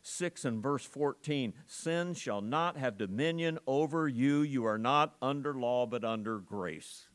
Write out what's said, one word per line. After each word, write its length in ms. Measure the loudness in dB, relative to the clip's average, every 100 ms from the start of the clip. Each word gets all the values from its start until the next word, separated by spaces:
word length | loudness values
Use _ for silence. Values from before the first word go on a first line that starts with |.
six 440 | -10 -4 -4 -2
and 180 | -4 -2
verse 220 | 0 -2
fourteen. 680 | -4 -2 -2 0 -2 -2 -2 -6 -14
"Sin 460 | -8 -2 0 0
shall 260 | -4 -2 -2
not 360 | 0 0 0 0
have 200 | -2 -2
dominion 600 | -4 0 0 2 -2 -2 0
over 400 | 2 2 2 0
you. 340 | 4 4 4
You 240 | 2 2
are 140 | 0 2
not 360 | 4 4 4 0
under 320 | -2 0 -2
law, 320 | -2 0 2
but 180 | 2 0
under 360 | 0 -2 -2 -4
grace." 680 | -4 -4 -4 -6 -12 -18 -20